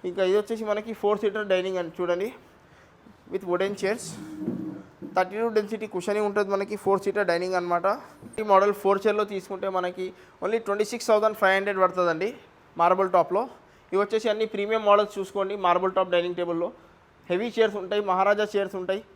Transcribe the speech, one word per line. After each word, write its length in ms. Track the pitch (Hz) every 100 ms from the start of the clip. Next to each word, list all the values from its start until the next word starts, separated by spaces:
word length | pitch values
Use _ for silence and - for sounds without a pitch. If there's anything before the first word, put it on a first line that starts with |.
| 185
ఇంకా 100 | 180 185
ఇది 80 | 208
వచ్చేసి 240 | 208 226 214
మనకి 220 | 208 220 214
ఫోర్ 180 | 202 208 208
సీటర్ 240 | 208 208
డైనింగ్ 260 | 185 185 185
అని 100 | 170 -
చూడండి, 300 | 175 175 214 - - _ _ - - _ - - -
with 120 | 185 185
wooden 240 | 175 196 202
chairs. 240 | 233 233 - - - 302 302 - - - - - - -
థర్టీ 200 | 185 208
టూ 40 | 233 214
డెన్సిటీ 320 | 202 214 214
కుషనింగ్ 340 | 185 190 208 208
ఉంటుంది 220 | 202 196
మనకి 220 | 196 196 208
ఫోర్ 180 | 196 190 196
సీటర్ 200 | 196 190
డైనింగ్ 260 | 170 185 185
అనమాట. 280 | 175 175 175 254 - - - -
ఈ 40 | 214
మోడల్ 240 | 190 202 202
ఫోర్ 180 | 196 196
చైర్లో 200 | 214 208 208
తీసుకుంటే 360 | 196 190 190 196 185
మనకి 280 | 180 180 185 - - _ 190
only 120 | 226 226
ట్వంటీ 180 | 202 214
సిక్స్ 160 | 233 -
థౌజండ్ 260 | 214 214 208
ఫైవ్ 120 | 196 190
హండ్రెడ్ 240 | 202 190
పడుతుందండి 440 | 185 180 175 160 196 - - _ - 170
మార్బుల్ 280 | 170 185 190 180
టాప్లో. 260 | 165 185 254 - _ _ _
ఇవి 80 | 190
వచ్చేసి 260 | 202 220 226
అన్ని 120 | 214 220
ప్రీమియం 300 | 202 202 220 214
మోడల్స్ 260 | 202 208 196
చూసుకోండి. 380 | 190 202 196 208 185
మార్బుల్ 280 | 175 185 185
టాప్ 140 | 185 175
డైనింగ్ 220 | 175 180
టేబుల్‌లో 280 | 175 170 180 - - _ _ _ -
హెవీ 160 | 180 233 220
చైర్స్ 220 | 220 202
ఉంటాయి, 220 | 185 208 202
మహారాజా 340 | 185 196 208 208
చైర్స్ 220 | 202 190 190
ఉంటాయి. 200 | 185 196 -